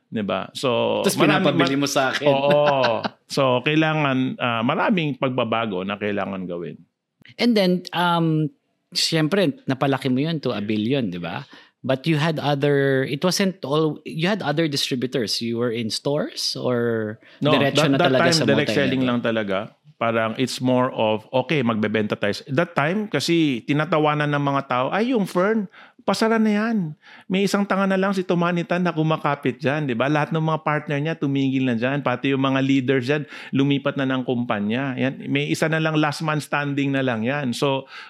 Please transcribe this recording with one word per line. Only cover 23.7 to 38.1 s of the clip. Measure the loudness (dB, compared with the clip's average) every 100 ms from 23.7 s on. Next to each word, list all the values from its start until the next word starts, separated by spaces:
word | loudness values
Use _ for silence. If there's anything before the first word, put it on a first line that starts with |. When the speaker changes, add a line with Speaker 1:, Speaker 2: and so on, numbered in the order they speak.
| 0 2 2 2 2 0
Speaker 1:
ng | 0
mga | 0 -2
tao, | 0 -2 0
"Ay, | -2 0
yung | 0
Fern, | 0 0 0 0 -2 -10 -20 _
pasara | -4 0 2 2
na | 2
yan. | 2 0 -2 -2 -8 -18 -16
May | -4 0 2
isang | 0
tanga | 0 2 2
na | 2
lang | 2
si | 0
Tomanitan | 0 2 2 0 0 0
na | 0
kumakapit | 2 0 2 0 -2 -2 -2
dyan, | -2 -2 -2
di |
ba? | 0
Lahat | 2 2 0
ng | 0
mga | 0 -2
partner | 0 -2 -2 -4
niya, | -2 -2
tumigil | -2 0 0 2
na | 0
dyan. | 0 0 -2
Pati | -2 -2 0
yung | 0
mga | 2 2
leaders | 2 2 2 0 2
dyan, | -2 -4 -14 -4
lumipat | 0 2 2 -2 -2
na |
ng | -2 -2
kumpanya. | -2 -2 -2 -2 -2 -2 -4
Yan, | -2 -2 -4 -4
may | -2 0
isa | -2
na | 0 0
lang | 0 0
last | 0 -2
man | -2 -2
standing | -2 -4 -2 -2 0
na | 0
lang | 0 0
yan." | -2 -2 -2
So, | -2 0 -2 -6 -18 -12